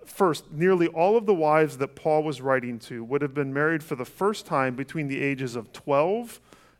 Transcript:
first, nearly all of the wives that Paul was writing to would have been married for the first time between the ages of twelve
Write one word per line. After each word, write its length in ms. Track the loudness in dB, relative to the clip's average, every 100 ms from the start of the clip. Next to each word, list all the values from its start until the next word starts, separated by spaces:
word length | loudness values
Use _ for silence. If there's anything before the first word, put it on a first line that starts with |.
first, 480 | -10 0 2 2 -6
nearly 340 | 0 2 4 2
all 300 | 2 2 4
of 100 | 2
the 80 |
wives 440 | 2 4 4 2 0
that 180 | -6 -4
Paul 260 | 0 2
was 180 | 0 -4
writing 380 | 0 0 0 -10
to 220 | -10 -12
would 200 | -4 -2
have 120 | -2
been 180 | -2 -2
married 300 | 0 0 0
for 140 | -4 -8
the 80 |
first 420 | -8 -2 -2 -2 -2
time 300 | 0 0 -2
between 320 | -8 -6 -4
the 120 | -2
ages 360 | -2 -2 -4 -6
of 160 | -10
twelve 680 | -12 0 2 2 0 -6 -16 _ -20 _